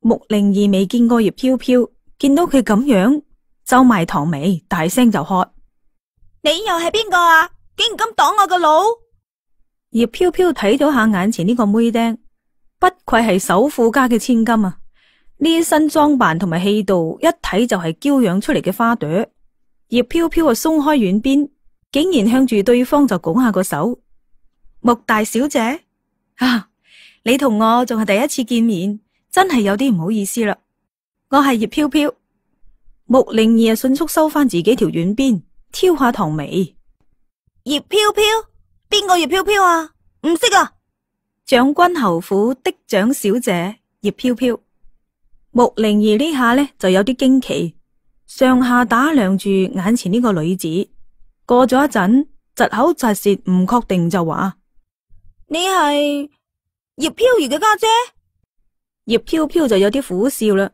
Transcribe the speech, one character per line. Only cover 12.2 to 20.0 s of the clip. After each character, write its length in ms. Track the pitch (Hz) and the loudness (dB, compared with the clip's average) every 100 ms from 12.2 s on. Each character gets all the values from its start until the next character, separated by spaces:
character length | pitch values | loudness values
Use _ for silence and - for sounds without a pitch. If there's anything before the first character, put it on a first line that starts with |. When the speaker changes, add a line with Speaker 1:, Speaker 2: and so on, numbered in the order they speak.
| - _ _ _ _ _ | -12 _ _ _ _ _
Speaker 1:
不 80 | 370 370 | -2 -2
愧 160 | - 226 | -2 0
係 180 | 226 185 | 2 0
首 280 | - 185 269 | 0 0 0
富 240 | - 226 | 2 0
家 180 | 226 254 | 2 0
嘅 100 | 233 | 0
千 260 | - 240 | 0 0
金 40 | 226 | 2
啊！ 300 | 226 196 - - _ _ _ - _ | 0 0 -4 -18 _ _ _ -20 _
呢 140 | 302 | 0
一 80 | 330 | 0
身 280 | 330 311 302 | 2 2 2
裝 280 | 320 294 285 | 2 2 2
扮 220 | 202 160 | 2 0
同 100 | 190 | -2
埋 140 | 165 | -2
氣 220 | 190 208 | 0 -2
度， 340 | 190 185 160 - | 0 0 0 -2
一 60 | 320 | -2
睇 400 | 330 - 185 247 | -2 -4 -2 0
就 100 | 202 | -2
係 160 | 170 | -4
嬌 260 | 160 277 277 | -6 -2 0
養 200 | 226 180 | 2 0
出 120 | - | -2
嚟 80 | 180 | -2
嘅 120 | 156 | -2
花 220 | 190 233 | -2 -2
朵。 140 | 233 147 151 - _ _ _ _ _ _ | -2 -2 -4 -4 _ _ _ _ _ _
葉 140 | 233 | -2